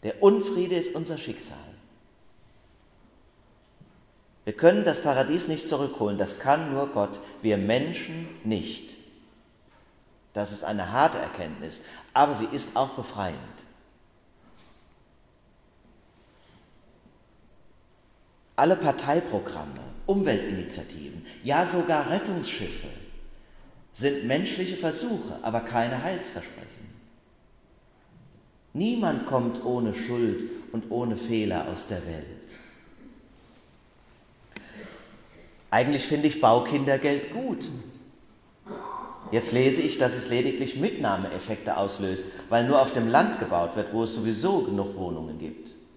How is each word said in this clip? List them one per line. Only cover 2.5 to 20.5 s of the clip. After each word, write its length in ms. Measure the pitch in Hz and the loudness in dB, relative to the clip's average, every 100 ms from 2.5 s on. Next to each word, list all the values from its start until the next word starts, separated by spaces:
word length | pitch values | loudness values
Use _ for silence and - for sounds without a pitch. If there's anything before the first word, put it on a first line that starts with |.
| _ _ _ _ _ - _ _ _ _ _ _ _ - - _ _ _ _ | _ _ _ _ _ -20 _ _ _ _ _ _ _ -20 -20 _ _ _ _
Wir 100 | - | -8
können 300 | - 165 202 | 6 8 8
das 180 | 202 151 | 4 2
Paradies 460 | 156 131 135 165 175 | 2 4 4 2 0
nicht 200 | 156 160 | -4 -2
zurückholen, 480 | 151 139 - 107 98 | 0 0 0 -2 0
das 220 | 98 - | -2 0
kann 340 | 131 151 160 | 4 4 4
nur 160 | 139 139 | -2 -2
Gott, 320 | - 101 - - - | 0 0 -2 -14 -2
wir 160 | 110 104 | 2 2
Menschen 680 | 98 120 151 170 - 160 165 - | 4 2 2 -4 -8 -8 -10 -8
nicht. 540 | 110 107 - - - - - - - - _ _ _ _ _ _ _ _ _ | -2 -2 -2 -10 -12 -20 -20 -20 -20 -20 _ _ _ _ _ _ _ _ _
Das 200 | 104 104 | -6 -6
ist 120 | 101 | -4
eine 280 | 78 107 90 | -4 -4 -2
harte 260 | 117 156 101 | 4 4 2
Erkenntnis, 640 | - - 85 73 80 - - - - | -6 -6 -10 -8 -10 -12 -14 -20 -2
aber 200 | 127 147 | 4 6
sie 140 | 131 113 | 4 -2
ist 260 | 139 113 - | -4 -2 0
auch 140 | 135 | -2
befreiend. 460 | 131 120 - 95 71 - - - - _ _ _ _ _ _ - - - - _ _ _ _ _ _ _ _ _ _ _ - _ _ _ _ _ - _ - - _ - _ _ _ - - - - _ _ _ _ _ _ _ - | -2 -8 -6 -6 -6 -12 -18 -20 -20 _ _ _ _ _ _ -20 -20 -20 -20 _ _ _ _ _ _ _ _ _ _ _ -20 _ _ _ _ _ -20 _ -20 -20 _ -20 _ _ _ -20 -20 -20 -20 _ _ _ _ _ _ _ 4
Alle 200 | 147 180 | 6 6
Parteiprogramme, 1040 | 156 127 131 156 175 107 82 82 76 65 - - - | 4 0 2 2 2 -4 -4 -8 -10 -12 -12 -10 0
Umweltinitiativen, 1160 | 196 165 107 - | 2 4 2 0